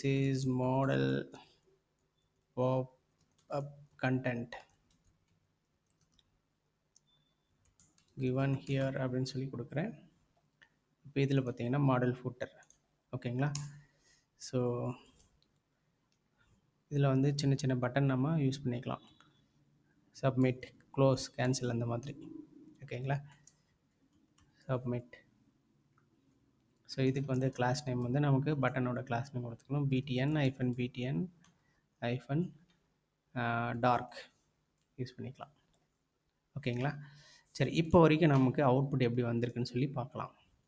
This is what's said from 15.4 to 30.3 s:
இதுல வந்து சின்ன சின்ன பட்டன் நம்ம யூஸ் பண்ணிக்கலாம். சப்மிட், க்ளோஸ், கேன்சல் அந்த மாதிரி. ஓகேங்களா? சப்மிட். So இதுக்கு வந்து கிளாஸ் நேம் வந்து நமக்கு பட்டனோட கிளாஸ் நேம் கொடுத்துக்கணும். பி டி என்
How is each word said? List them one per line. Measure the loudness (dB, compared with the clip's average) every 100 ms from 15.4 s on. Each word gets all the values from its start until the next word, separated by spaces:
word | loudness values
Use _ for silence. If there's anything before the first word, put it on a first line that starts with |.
| _ _ _ _ _ _ _ _ _ _ _ _ _ _ -6
இதுல | 0 4
வந்து | 4 2 2
சின்ன | 2 2
சின்ன | 2 0
பட்டன் | 0 2 2
நம்ம | 2 2 2
யூஸ் | 0 0
பண்ணிக்கலாம். | -4 -4 -4 -8 -10 -20 -20 _ _ _ _ _ _ _ _ -4
சப்மிட், | 0 2 2 0 -8 -20 _
க்ளோஸ், | 2 4 4 -2
கேன்சல் | -4 -2 0 -2
அந்த | -4 -2
மாதிரி. | -4 -6 -12 -14 -16 -18 -20 -20 -18
ஓகேங்களா? | -10 -6 -4 -4 -6 -20 -20 _ _ _ _ _ _ _ _ _ _ _ -6
சப்மிட். | -4 -2 -6 -8 -20 _ _ _ _ _ _ _ _ _ _ _ _ _ _ _ _ -10
So | -2
இதுக்கு | 0 0 -2
வந்து | 0 0
கிளாஸ் | 0 0 0
நேம் | -2 -4
வந்து | 0 2
நமக்கு | 4 4 2 0
பட்டனோட | 0 0 -2 -2
கிளாஸ் | -2 -4 -4
நேம் | -8 -8
கொடுத்துக்கணும். | -10 -6 -2 0
பி | 0
டி | 0 -2
என் | 0